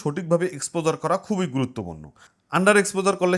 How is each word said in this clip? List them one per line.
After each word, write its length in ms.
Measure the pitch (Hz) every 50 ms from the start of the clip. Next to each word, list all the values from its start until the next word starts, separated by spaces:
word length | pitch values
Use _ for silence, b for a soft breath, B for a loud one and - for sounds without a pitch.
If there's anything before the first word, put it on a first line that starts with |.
| -
সঠিকভাবে 440 | 151 143 170 175 160 170 170 175 180 -
এক্সপোজার 400 | 143 - - - 175 156 160 160 - -
করা 140 | 156 170 196 -
খুবই 200 | - 214 185 185 - 123
গুরুত্বপূর্ণ। 500 | 135 131 123 127 - 101 87 82 78 76 73 b b b b b b _ _ -
আন্ডার 240 | 165 185 202 208 202 196
এক্সপোজার 320 | 196 - 185 190 196 190 185
করলে 160 | 180 180 180